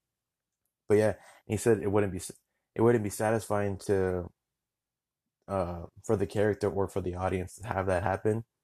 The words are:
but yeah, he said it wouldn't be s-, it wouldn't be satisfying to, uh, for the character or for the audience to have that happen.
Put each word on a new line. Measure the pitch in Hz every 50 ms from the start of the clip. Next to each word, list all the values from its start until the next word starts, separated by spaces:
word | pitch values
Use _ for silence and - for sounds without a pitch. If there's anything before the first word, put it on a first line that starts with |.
| _ _ _ _ _ _ _ _ _ _ _ _ _ _ _ _ _ _
but | 104 107
yeah, | 107 107 98 - - - - - _
he | - 110 101
said | - 117 113 98 -
it | 101
wouldn't | 95 107 104 98 90
be | 90
s-, | - - - - _ _ _ _ _ _ _
it | -
wouldn't | 113 117 120 117 104
be | 101
satisfying | - - 110 107 113 113 - - 104 104 101 101 98 92
to, | - - 101 95 92 92 90 90 87 90 - _ _ _ _ _ _ _ _ _ _ _ _ _ _ _ _ _ _ _ _ _ _ -
uh, | 98 98 90 85 87 87 82 - _ - -
for | - 113
the | 98 101
character | - - 107 101 107 101 - 104 101
or | 80 98 98 90
for | - 98
the | 90 92 87
audience | 87 95 92 92 92 90 87 -
to | - 104 110
have | 110 95 92 95
that | 92 87 92
happen. | 98 92 98 - 110 107 113 113 - _ _